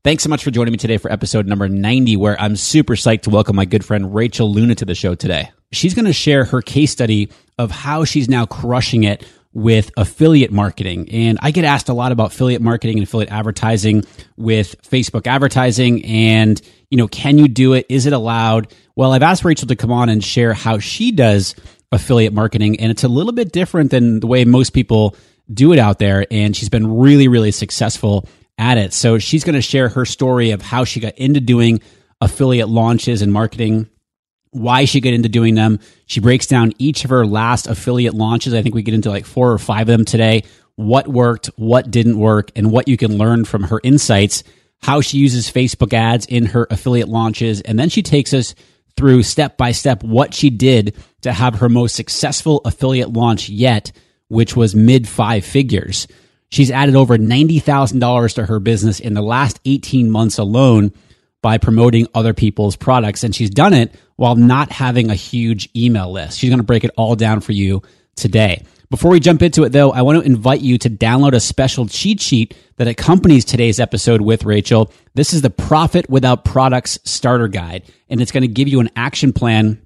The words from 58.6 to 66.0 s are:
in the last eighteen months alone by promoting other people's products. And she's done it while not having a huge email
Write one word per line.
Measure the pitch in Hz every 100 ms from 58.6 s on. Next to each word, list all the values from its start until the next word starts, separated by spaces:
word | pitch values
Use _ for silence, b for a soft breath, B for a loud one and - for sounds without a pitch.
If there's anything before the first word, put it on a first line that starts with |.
| 101 110 107 101
in | 110
the | 104
last | 104 123 143 -
eighteen | 131 139 - 131 117
months | 110 113 110
alone | 101 117 135 110 101 b b b b _
by | 110 110
promoting | - 113 120 117 117
other | 113 113
people's | 107 107 - 104
products. | - - 127 113 101
And | 117
she's | - 110
done | 101 190
it | 143 117 b b
while | - 120
not | 117 120 131 147
having | - 131 123 113
a |
huge | 104 - 120 113 104 -
email | 113 120 110